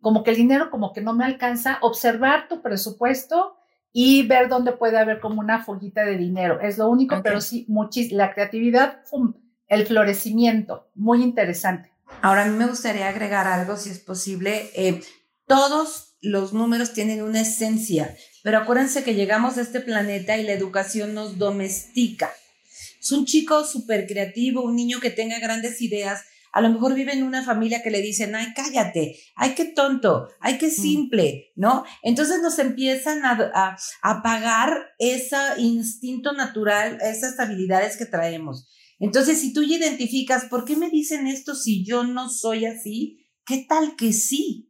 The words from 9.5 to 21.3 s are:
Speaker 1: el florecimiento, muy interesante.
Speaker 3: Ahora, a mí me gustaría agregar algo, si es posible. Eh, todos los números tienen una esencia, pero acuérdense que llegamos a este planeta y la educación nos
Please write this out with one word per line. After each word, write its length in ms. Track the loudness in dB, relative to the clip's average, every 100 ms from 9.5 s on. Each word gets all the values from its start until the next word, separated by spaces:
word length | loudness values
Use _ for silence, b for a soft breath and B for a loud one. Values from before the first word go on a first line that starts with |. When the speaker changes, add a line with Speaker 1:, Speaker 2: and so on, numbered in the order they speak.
| _ _
Speaker 1:
el 180 | 0 4
florecimiento, 1040 | 4 4 0 -2 2 4 4 -2 -10 _ -4
muy 280 | 4 4
interesante. 680 | 4 2 0 0 -2 -4 -8 _ _ 0
Speaker 3:
Ahora, 200 | 4 4
a 40 | 4
mí 100 | 2
me 80 | 0
gustaría 400 | 0 -4 -2 -4
agregar 380 | -4 -2 0 2
algo, 300 | 0 -2 -6
si 140 | -8
es 80 | -12
posible. 680 | -10 -8 -6 -4 -4 -4 -6 -2
Eh, 260 | 0 0 B B _ _ _
todos 680 | 4 6 2 -2 -6 -16 _
los 300 | -2 -2 -2
números 380 | -2 0 0 -2
tienen 280 | -2 -2 -2
una 180 | -2 0
esencia, 720 | 0 -2 0 0 0 -2 -2 -8 b b
pero 140 | 0 2
acuérdense 460 | 4 2 2 0
que 120 | 0 0
llegamos 420 | 2 2 2 0
a 40 |
este 180 | -4 -6
planeta 580 | -2 -2 -2 -4 -2 -2
y 60 |
la 80 | 0
educación 640 | -2 -2 -2 -2 -4 -4
nos 240 | -6 -8